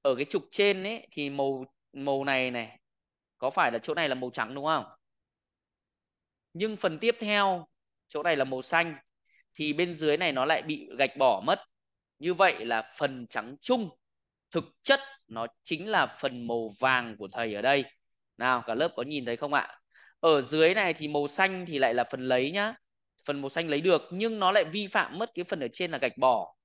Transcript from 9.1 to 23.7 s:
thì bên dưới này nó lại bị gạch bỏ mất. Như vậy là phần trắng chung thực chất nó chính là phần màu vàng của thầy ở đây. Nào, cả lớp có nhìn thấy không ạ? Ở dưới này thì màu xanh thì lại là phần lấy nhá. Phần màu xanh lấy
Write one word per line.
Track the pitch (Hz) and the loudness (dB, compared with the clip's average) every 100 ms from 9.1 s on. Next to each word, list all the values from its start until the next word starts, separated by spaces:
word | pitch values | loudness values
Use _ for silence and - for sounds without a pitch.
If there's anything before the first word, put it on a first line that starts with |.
| _ _ _ _ | _ _ _ _
thì | - 151 | -6 -4
bên | 147 175 | 0 -2
dưới | 160 156 151 | 0 0 2
này | 175 | 0
nó | 131 | 0
lại | 139 151 | 2 0
bị | 156 147 - 120 | 0 -8 -8 0
gạch | 135 139 | 0 4
bỏ | 131 98 | 4 4
mất. | 117 202 - _ _ _ _ _ | 2 0 -2 _ _ _ _ _
Như | 156 | -4
vậy | 175 190 104 | 4 4 4
là | 113 113 - - | -2 -2 -4 -4
phần | 143 131 117 | -4 -4 -8
trắng | 117 110 139 | -8 -8 -12
chung | - 226 190 _ _ _ _ _ _ | 0 0 0 _ _ _ _ _ _
thực | 170 - _ | -6 -6 _
chất | - 269 - - _ | 0 0 0 -20 _
nó | 113 117 _ | -8 -8 _
chính | - 160 202 | -8 -8 0
là | 196 131 | 0 0
phần | - 139 123 117 | -2 -6 -4 -4
màu | 117 113 101 | -4 -4 -2
vàng | 131 127 117 104 | 2 2 -2 -12
của | 98 | -10
thầy | 120 113 | -6 -4
ở | 104 | 0
đây. | 120 143 127 _ _ _ _ _ | 2 2 0 _ _ _ _ _
Nào, | 123 123 113 | 0 0 -2
cả | |
lớp | 113 170 | -2 -2
có | - | -2
nhìn | 127 147 | -6 -6
thấy | 120 117 | -6 -6
không | 143 | 0
ạ? | 143 - - _ _ - _ | 0 -2 -12 _ _ -20 _
Ở | 165 147 | 4 4
dưới | 123 156 160 | 2 4 4
này | 196 185 | 6 0
thì | 156 151 | -2 -2
màu | 147 143 | -2 -2
xanh | - 190 185 175 | 2 0 0 -6
thì | 147 | 2
lại | 131 | 2
là | 120 | 2
phần | 120 131 | -2 -4
lấy | 127 127 139 | 0 0 0
nhá. | 190 214 233 _ _ _ _ | -2 -4 -6 _ _ _ _
Phần | - 143 | -6 -6
màu | 139 | -4
xanh | 165 | -4
lấy | 165 | -2